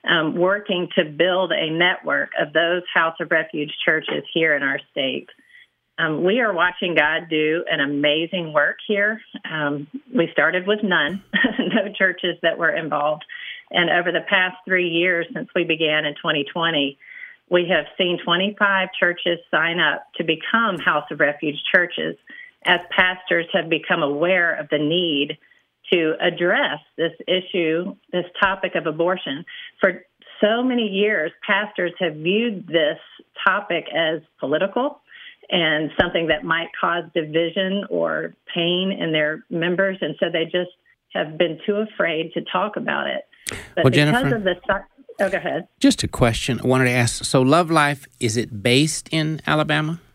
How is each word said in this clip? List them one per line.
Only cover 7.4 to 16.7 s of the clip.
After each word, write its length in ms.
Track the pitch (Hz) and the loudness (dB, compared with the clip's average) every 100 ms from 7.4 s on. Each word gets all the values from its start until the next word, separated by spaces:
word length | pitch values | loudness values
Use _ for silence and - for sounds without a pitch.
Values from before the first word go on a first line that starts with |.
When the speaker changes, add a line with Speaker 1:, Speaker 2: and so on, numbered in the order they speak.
| 156 165 - | 2 0 -2
Speaker 1:
an 120 | 160 | -2
amazing 720 | 143 143 147 151 165 190 165 | 0 2 2 2 0 -4 0
work 240 | 151 151 - - | 2 2 -2 -4
here. 320 | 202 202 220 - - - | 0 0 -2 -10 -14 -8
Um, 340 | 160 147 143 143 269 _ 247 | -4 -2 -4 -6 -12 _ 0
we 140 | 165 | 0
started 340 | - 151 180 185 | 2 2 2 0
with 160 | 214 | 0
none, 400 | 214 175 147 190 - 208 | 2 0 0 -4 -4 0
<laughs> 160 | 254 - | 0 0
no 320 | 202 220 196 | 0 0 -2
churches 440 | - 190 175 180 170 | 0 0 0 -4 0
that 160 | 165 165 | -2 0
were 160 | 165 | 0
involved. 520 | 165 165 147 147 156 - - - - - | 0 -2 -2 -2 -2 -8 -16 -16 -16 -6
And 200 | - 170 | -2 2
over 240 | 165 175 | 2 2
the 120 | 165 - | -2 0
past 260 | 196 185 185 - | 0 0 -4 -2
three 220 | 185 180 | 0 2
years 400 | 165 180 170 165 | 0 2 0 -2
since 160 | 196 - | -8 -4
we 120 | 185 170 | -2 0
began 400 | 160 160 151 151 | 0 2 2 -2
in 100 | 147 | -4
twenty 300 | 165 151 139 | -2 -2 -2
twenty, 520 | 175 165 | -2 0